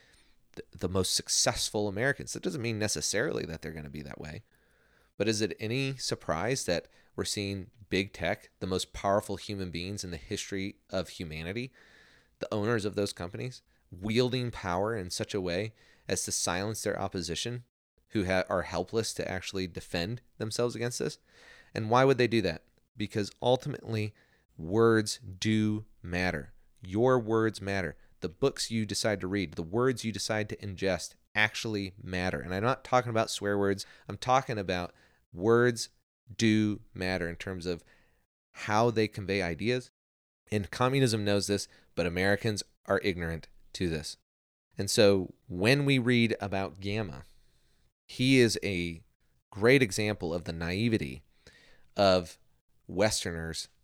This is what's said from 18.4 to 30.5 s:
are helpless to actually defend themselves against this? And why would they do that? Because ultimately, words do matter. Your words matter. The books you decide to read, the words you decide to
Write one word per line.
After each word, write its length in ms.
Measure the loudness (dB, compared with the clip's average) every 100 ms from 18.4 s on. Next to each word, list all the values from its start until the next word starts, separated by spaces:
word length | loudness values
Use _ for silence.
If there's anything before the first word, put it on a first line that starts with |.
| 2
are 140 | 0
helpless 500 | 0 -4 -2 -2 -2
to 140 | -4 -4
actually 380 | -4 -6 -4 -4
defend 540 | -6 -6 -4 -2 -6 -10 _
themselves 380 | -6 0 0 0
against 240 | -4 -2
this? 180 | -4 -6 _ _ -20 -20 -10
And 160 | -6 2
why 140 | 6
would 140 | 6 6
they 100 | 4
do 120 | 4
that? 200 | 2 -2 -10 _ _ -8
Because 360 | -6 -2 -4 -2
ultimately, 720 | 2 2 0 -8 -4 -4 -4 -8 _ _ _ -12
words 640 | -2 4 6 6 4 -4 -10 -4
do 460 | 2 4 2 0 -6 _
matter. 500 | -6 -2 0 -2 -6 -16 _ _
Your 340 | -4 2 4 4
words 460 | 2 2 2 0
matter. 340 | -4 -2 -2 -8 -18 _
The 60 | -10
books 440 | 0 -2 0 -4
you 120 | -2
decide 360 | -2 -2 0 -2
to 80 | -2
read, 260 | -2 -2
the 80 | -4
words 420 | -4 0 2 0
you 60 | -4
decide 380 | -6 -4 -2
to 80 | -4